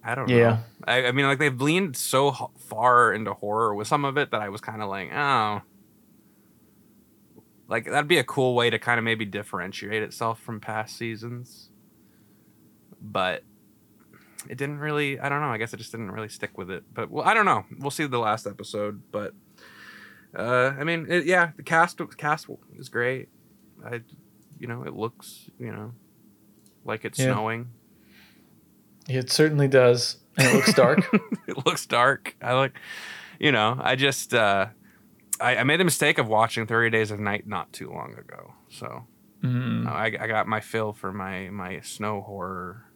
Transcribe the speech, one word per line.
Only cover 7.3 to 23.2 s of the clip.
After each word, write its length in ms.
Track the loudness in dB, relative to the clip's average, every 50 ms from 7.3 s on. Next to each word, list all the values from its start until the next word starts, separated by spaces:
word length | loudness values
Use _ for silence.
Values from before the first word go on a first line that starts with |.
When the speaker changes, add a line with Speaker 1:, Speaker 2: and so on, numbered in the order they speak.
| _ -20 _ _ _ _ _
Speaker 1:
Like, 180 | -4 -4 -4 -2
that'd 220 | 0 0 0 2
be 120 | 4 2 2
a 40 | 2
cool 300 | 0 0 2 2 4 4
way 160 | 4 4 4
to 80 | 2
kinda 240 | 0 0 0 0 2
maybe 240 | 2 0 0 -2 -2
differentiate 800 | -6 -6 -8 -8 -6 -8 -6 -6 -8 -10 -10 -8 -4 -4 -4 -4
itself 360 | -4 -6 -4 -4 -4 -4 -6
from 200 | -10 -12 -12 -10
past 360 | -8 -6 -6 -6 -6 -8 -10
seasons. 760 | -10 -8 -8 -8 -10 -10 -12 -12 -12 -14 -16 -20 -20 -20 _ _ _ _ _ _ _ _ _ _ _ _ _ _ _ _ _ _ _ _ _ _ _ _ _ -20 _
But 420 | -16 -6 -4 -2 0 0 -2 -4 _ _ _ _ _ _ _ _ _ _ _ _ _ _ -20 -20 _ _ _ -20 -14
it 100 | -12 -8
didn't 200 | -6 -6 -6 -6 -6
really, 400 | -4 -2 0 0 0 0 -2 -4
I 100 | -2 -2
don't 120 | -2 0
know. 60 | 0 -2
I 80 | -2
guess 160 | -4 -4 -6 -8
it 40 |
just 140 | -12 -14 -12
didn't 200 | -10 -8 -8 -8
really 180 | -6 -8 -10 -10
stick 280 | -8 -10 -10 -10 _
with 120 | -10 -10 -8
it. 140 | -10 -10 -12 _ -10
But, 160 | -8 -8 -6
well, 140 | -6 -2 0
I 80 | 2 2
don't 120 | 4 4
know. 200 | 4 2 2 0 _ -14 -8
We'll 100 | -8 -6
see 140 | -4 -4 -4
the 100 | -2 0 0
last 260 | 0 0 0 -2 -4
episode. 540 | -10 -12 -10 -14 -8 -6 -6 -4 -6 -6 -10 -16 _
But, 220 | -8 -8 -8 -8 -12 -16 _ _ _ _ -20 -20 -20 -20 -20 -20 -20 -20 -20 -20 -20 -20 _ _ -8
uh, 380 | -6 -2 2 4 4 4 2 0 -2
I 40 | -2
mean, 220 | -2 -2 -2 -2 0
it, 160 | 0 0 2
yeah, 260 | 4 4 4 2 2 -2
the 40 | -14 -4
cast, 360 | 2 4 4 4 4 0 -10 -12 -12 -10
cast 300 | -6 -2 -2 -2 -2 -4 -16 -18 -18 _ _ -20
is 120 | -18 -18 -6
great. 400 | -4 -2 -2 -2 -2 -4